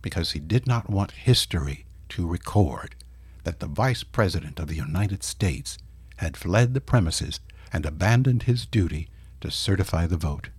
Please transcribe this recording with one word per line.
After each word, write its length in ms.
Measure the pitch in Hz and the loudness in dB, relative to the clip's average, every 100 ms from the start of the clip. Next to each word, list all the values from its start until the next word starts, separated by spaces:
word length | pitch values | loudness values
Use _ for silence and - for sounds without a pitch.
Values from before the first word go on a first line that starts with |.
because 300 | 101 95 82 | -2 -2 -2
he 80 | 76 | -4
did 280 | 76 113 127 | 0 0 2
not 220 | 120 - | 0 0
want 220 | 98 101 | 0 -2
history 720 | - - 120 - 87 71 71 - - - | -2 4 4 4 -2 -2 -6 -12 -20 -12
to 180 | - 85 | -4 -2
record 680 | 87 - 104 80 - - - - - - - - | -2 0 4 4 0 -12 -16 -20 -20 -20 -10 -8
that 160 | - | -6
the 60 | 78 | -6
Vice 360 | 73 127 120 | 0 0 0
President 560 | - - 101 80 76 69 | -4 0 2 0 -6 -8
of 80 | 76 | -6
the 80 | 78 | -4
United 480 | 71 85 101 98 | -2 0 0 -2
States 540 | - - 95 67 - - - - - - | -8 0 0 0 -8 -14 -16 -20 -20 -6
had 180 | 80 - | -6 -4
fled 380 | 85 101 123 | 0 4 4
the 80 | 131 | 0
premises 580 | - 120 80 - 73 - - - - | 2 2 4 0 -6 -8 -14 -20 -8
and 140 | 85 80 | -4 -4
abandoned 580 | 76 92 120 131 120 | 0 4 4 4 2
his 220 | - 120 - | 2 0 0
duty 420 | 113 85 76 82 - - - | 0 2 -2 -8 -14 -20 -10
to 100 | - | -8
certify 560 | - - 95 95 82 85 | -4 0 2 2 2 2
the 120 | 87 | 2
vote 320 | 80 73 - | 0 -4 -8